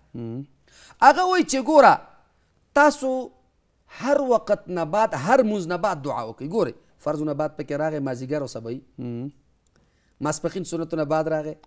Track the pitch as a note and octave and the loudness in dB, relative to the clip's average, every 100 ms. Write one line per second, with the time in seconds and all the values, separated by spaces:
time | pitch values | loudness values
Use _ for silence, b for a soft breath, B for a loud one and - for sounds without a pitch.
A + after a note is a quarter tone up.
0 | _ B2 A#2 B2 C#3+ _ _ b b b | _ -12 -10 -10 -14 _ _ b b b
1 | C4 D#4 F#4 F#4 - C4 B3 D#4 A3+ C#3 | 6 6 4 2 0 0 4 8 8 6
2 | - - _ _ _ _ _ - D4 - | 0 -20 _ _ _ _ _ 4 4 4
3 | C4 C4 B3 _ _ _ _ _ _ - | -2 -4 -8 _ _ _ _ _ _ -8
4 | B3+ C#4+ C4 A3+ - G3+ - F3+ D#3 G3+ | 0 0 2 0 2 -4 -2 -6 -2 0
5 | A3 C#3+ D#3+ C4 A3 G#3 E3 F3 G3 D#3+ | 0 -2 0 2 2 -2 -4 -4 -2 -4
6 | C#3 A#2+ A2+ - C#3+ G#3+ C#3 - _ _ | -6 -6 -8 -10 -6 -2 -2 -4 _ _
7 | - D3+ D3+ C#3+ D3+ - D3 C#3+ D#3 D3+ | -6 -4 -4 -4 -4 -6 -8 -4 -4 -4
8 | C3+ B2 C3 D3+ C3 A2+ A2+ C3 - - | -6 -6 -6 -6 -6 -10 -10 -12 -14 -12
9 | B2 A#2 C#3 - _ _ _ _ _ _ | -10 -8 -10 -14 _ _ _ _ _ _
10 | _ - C#3+ D#3 E3+ G3 E3+ E3 E3 D#3+ | _ -8 -6 -4 -6 -6 -6 -6 -6 -4
11 | D3 D#3 D#3 D#3 D3+ D3+ | 0 0 0 -4 -6 -12